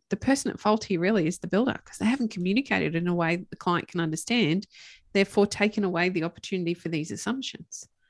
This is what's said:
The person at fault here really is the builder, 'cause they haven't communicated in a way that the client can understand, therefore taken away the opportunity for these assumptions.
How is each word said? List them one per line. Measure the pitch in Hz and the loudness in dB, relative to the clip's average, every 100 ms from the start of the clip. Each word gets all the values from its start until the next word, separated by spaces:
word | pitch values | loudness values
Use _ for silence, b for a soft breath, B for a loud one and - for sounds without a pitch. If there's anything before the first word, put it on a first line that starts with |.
| - | -8
The | - | -4
person | - 269 - | 0 2 0
at | - | -2
fault | 208 214 | 2 2
here | - 180 | 2 0
really | 180 220 156 | 2 2 0
is | 180 | -2
the | 180 | 0
builder, | 185 262 - | 2 2 -2
'cause | - - | -8 -2
they | 220 | 0
haven't | 269 226 | 2 -2
communicated | 185 180 208 277 196 170 | -2 0 0 2 0 0
in | 170 175 | 0 0
a | |
way | 175 165 175 | 2 2 0
that | - | -4
the | - | -6
client | - 175 - | 0 0 -2
can | 175 | -2
understand, | 165 156 - 240 170 175 - B B B B | -2 -2 0 2 2 2 -2 B B B B
therefore | 196 196 - 202 | 0 2 4 2
taken | - 208 208 | 4 0 2
away | 196 170 180 | 0 2 0
the | 180 | 0
opportunity | 160 - - 190 170 | -2 -6 -6 -2 -2
for | 175 165 | -2 -4
these | 165 160 | -4 -4
assumptions. | - - 262 254 - - - - _ _ | -6 -4 -4 -6 -12 -16 -16 -18 _ _